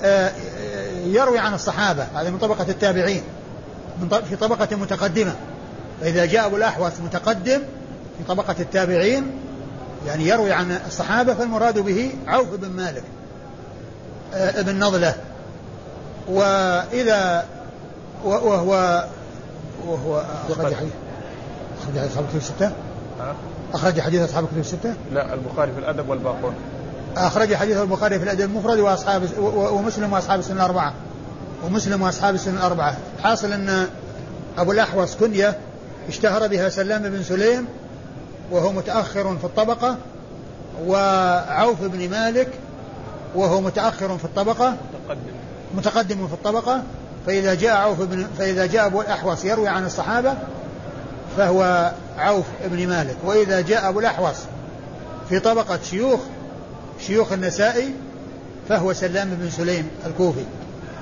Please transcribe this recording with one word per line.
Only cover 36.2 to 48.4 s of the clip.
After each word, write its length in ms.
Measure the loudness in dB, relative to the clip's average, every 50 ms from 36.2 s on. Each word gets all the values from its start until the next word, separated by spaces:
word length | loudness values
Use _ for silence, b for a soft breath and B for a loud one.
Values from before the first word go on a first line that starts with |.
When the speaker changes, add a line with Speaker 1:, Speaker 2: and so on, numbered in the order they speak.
| 2 4 4 4 4 2
Speaker 1:
بها 220 | 2 2 2 2
سلام 320 | 2 0 0 0 0 0
بن 220 | 0 -2 -2 -4 -2
سليم، 420 | 0 2 4 4 4 4 4 0 -4 -8 -12 -14 -14 -14 -14 -14 -14 -14 -14 -14 -14 -14 -14 -6 -2
وهو 200 | 2 2 2 2
متأخر 680 | 2 0 -2 0 0 0 0 0 0 -2 0 0 -2 -2
في 60 | -4
الطبقة، 540 | -2 2 2 2 2 2 2 2 0 0 0 -6 -12 -16 -16 -16 -14 -14 -14 -14 -14 -14 -14 -14 -12 -10 -4 0
وعوف 960 | 2 4 4 6 6 4 4 4 4 4 2 2 0 2 4 4 4 4 2
بن 280 | 0 -4 -2 -4 -4 -2
مالك، 380 | -2 0 0 2 2 2 2 0 -2 -8 -12 -14 -14 -14 -14 -14 -14 -14 -12 -12 -12 -12 -10 -4 0
وهو 260 | 2 4 4 4 4
متأخر 560 | 2 2 0 2 2 2 0 0 -2 -4 -2 -4
في 80 | -6
الطبقة، 500 | -4 -2 0 2 2 2 4 4 2 2 0 -6 -10 -12
Speaker 2:
متقدم. 380 | -10 -8 -8 -8 -8 -8 -10 -12 -12 -12 -14 -14 -14 -10 -8 -4
Speaker 1:
متقدم 520 | -2 0 2 2 2 2 0 0 -4 -4 -4
في 60 | -4
الطبقة. 500 | -4 -2 0 0 0 2 2 0 0 -2 -4 -10 -12 -12 -12 -14 -8 -2
فإذا 280 | 0 0 2 4 2 4
جاء 220 | 4 4 4 6
عوف 260 | 6 4 4 2 2
بن، 260 | 0 -2 -2 -2 -4 -4 -4
فإذا 280 | -2